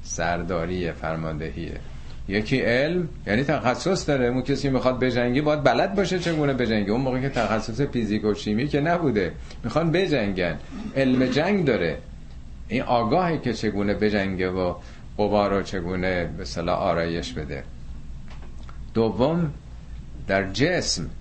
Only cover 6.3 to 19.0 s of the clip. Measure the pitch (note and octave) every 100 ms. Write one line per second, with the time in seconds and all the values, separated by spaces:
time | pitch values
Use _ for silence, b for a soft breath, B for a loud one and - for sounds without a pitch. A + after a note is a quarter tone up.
6.3 | D#3 C#3+ B2+ A2+ G#2+ G2 A#2 C3+ B2+ C3+
7.3 | B2+ G#2 G#2+ G#2+ A2 C#3+ B2 G#2 G#2+ G#2+
8.3 | G2+ G#2+ G#2+ C#3+ C#3+ D#3+ F3+ D#3 G#2+ E2+
9.3 | - B B A#2 D3 E3 E3 F#3 C#3 G2+
10.3 | F#2 F2 D2+ - - G#2+ C3+ C3 B2+ B2+
11.3 | C3 F3 G#3 C#3+ G#2 E2+ C2+ - - -
12.3 | - - - - A#2+ - A#2+ A2 E3 F3
13.3 | D#3 B2 A2 A2 G2 G2+ F#2+ G#2 G#2 G2
14.3 | F#2 F#2 F#2 F2+ E2+ B B B - G#2
15.3 | G#2 G2+ G2 F2+ F#2+ E2+ F#2 F#2 F2+ E2
16.3 | D#2+ F#2 F2 E2+ E2+ F#2 E2 E2+ E2+ E2
17.3 | D#2+ D2 C#2 - - - - - - -
18.3 | - - - - - - A2